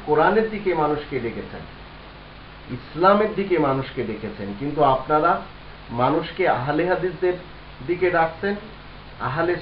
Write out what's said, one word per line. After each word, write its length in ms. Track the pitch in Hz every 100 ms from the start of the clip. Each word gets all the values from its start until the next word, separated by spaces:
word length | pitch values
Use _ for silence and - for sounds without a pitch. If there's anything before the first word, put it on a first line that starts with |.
| -
কোরআনের 440 | 151 165 214 220
দিকে 240 | 208 190
মানুষকে 460 | 165 147 147 - 135
ডেকেছেন, 400 | 113 104 95 104 - - - - - - - - - - -
ইসলামের 640 | 123 - 151 180 208 214 185
দিকে 220 | 196 170
মানুষকে 460 | 143 135 131 -
ডেকেছেন, 500 | 110 107 107 - 101 101
কিন্তু 240 | 143 147
আপনারা 580 | 139 131 - 156 165 196 - - - - -
মানুষকে 600 | 120 131 156 165 - 175
আহলে 400 | 123 131 151 180
হাদিসদের 440 | 180 180 160 180 175 - - - - 135
দিকে 240 | 175 180
ডাকছেন, 440 | 170 165 - 202 208 - - - - - -
আহলে 360 | 120 147 170 175